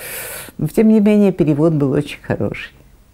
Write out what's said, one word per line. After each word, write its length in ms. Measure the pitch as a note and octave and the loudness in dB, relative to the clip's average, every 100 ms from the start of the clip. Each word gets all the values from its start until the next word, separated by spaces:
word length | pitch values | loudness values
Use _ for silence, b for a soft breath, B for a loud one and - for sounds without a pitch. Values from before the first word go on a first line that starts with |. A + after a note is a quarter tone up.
| B B B B B - | B B B B B -8
Но, 80 | D3+ | -4
тем 220 | - A3 | 2 4
не 100 | A3 | 4
менее, 320 | G#3 G#3 G3 | 4 4 4
перевод 440 | F3+ D3+ C#3+ E3 | 2 0 2 2
был 180 | D3+ C#3 | 2 0
очень 280 | D3 D3 - | 0 -4 -8
хороший. 520 | - - G2+ - - - _ _ _ | -6 -4 -4 -6 -14 -20 _ _ _